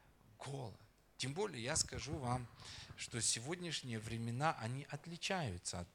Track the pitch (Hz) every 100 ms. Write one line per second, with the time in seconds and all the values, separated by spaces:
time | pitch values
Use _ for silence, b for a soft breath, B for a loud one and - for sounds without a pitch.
0 | B - - - - 139 113 85 - -
1 | - - 131 147 208 139 113 156 - -
2 | 123 160 123 123 120 - B B B B
3 | - 120 107 - 123 180 175 - 135 113
4 | 107 113 117 120 156 147 113 131 147 143
5 | - 170 - 190 135 90 - 92 87